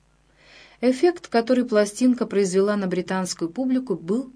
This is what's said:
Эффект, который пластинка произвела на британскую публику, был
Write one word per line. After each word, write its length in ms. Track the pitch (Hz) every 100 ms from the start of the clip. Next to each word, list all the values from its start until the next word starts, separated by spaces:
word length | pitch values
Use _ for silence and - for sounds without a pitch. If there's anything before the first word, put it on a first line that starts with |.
| _ _ _ _ _ - - _
Эффект, 480 | 240 254 349 339 -
который 360 | 233 233 254
пластинка 600 | 247 208 208 - 254 247
произвела 520 | 226 196 196 185 202 208
на 100 | 190
британскую 600 | 175 175 190 180 - 165
публику, 480 | 170 262 262 254 170
был 360 | 165 220 262